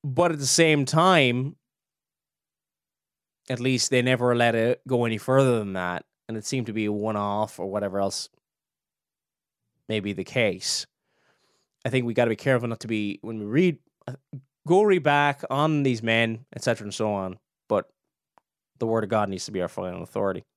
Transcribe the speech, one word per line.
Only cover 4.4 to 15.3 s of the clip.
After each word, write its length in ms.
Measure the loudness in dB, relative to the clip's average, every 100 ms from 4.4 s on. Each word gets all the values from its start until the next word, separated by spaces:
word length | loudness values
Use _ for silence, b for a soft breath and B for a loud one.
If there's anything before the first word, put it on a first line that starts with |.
| 2 2
it 260 | 0 -2 -2
go 160 | 0
any 140 | 0 -2
further 420 | 2 4 4 2
than 140 | 0
that. 320 | -4 -4 -6 -10 _ _
And 80 | -10
it 80 | -6
seemed 220 | -6 -4
to 60 |
be 120 | -4 -2
a 60 |
one-off 680 | -2 -2 -2 -2 -2 -4 -6
or 60 | -6
whatever 340 | -4 -4 -2
else 300 | -2 -4 -12 _ _ _ _ _ _ _ _ _ _ _ _ _ _ _ _
may 100 | -4
be 140 | -4
the 100 | -6
case. 640 | -6 -2 -2 -2 -6 -6 -8 _ _ _ _ _ _ _ _ _
I 60 | -4
think 160 | -2 -2
we 80 |
gotta 160 | 0 0
be 80 | 0
careful 320 | 0 0 0
not 100 | -8
to 80 | -6
be, 320 | -4 -4 -6
when 160 | -10 -10
we 60 | -2
read, 340 | 2 2 0 _ _ -16
uh, 60 | -16 _ -20 _ _ 0
go 180 | 2
read 200 | 4 2
back 400 | 4 2 2